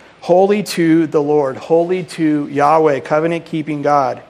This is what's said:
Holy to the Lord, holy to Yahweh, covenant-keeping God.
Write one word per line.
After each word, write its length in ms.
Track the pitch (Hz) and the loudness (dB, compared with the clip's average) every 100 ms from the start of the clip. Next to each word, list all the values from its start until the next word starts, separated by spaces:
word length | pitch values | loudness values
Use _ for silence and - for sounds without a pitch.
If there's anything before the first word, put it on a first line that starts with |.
| - - | -20 -14
Holy 420 | - 180 196 208 | 0 2 4 0
to 440 | 190 - 165 160 156 | -2 -2 2 2 2
the 160 | 156 | 0
Lord, 340 | 143 151 135 117 | 0 0 0 -6
holy 460 | - 165 170 185 | 0 0 2 -4
to 440 | 170 - 156 151 143 | -6 -4 -2 0 -2
Yahweh, 520 | 139 143 160 156 135 | 0 2 4 2 0
covenant-keeping 800 | - 156 165 170 165 165 156 147 | -2 -2 -2 -4 -6 -8 -6 -4
God. 420 | 143 147 127 120 - | 0 0 0 -6 -14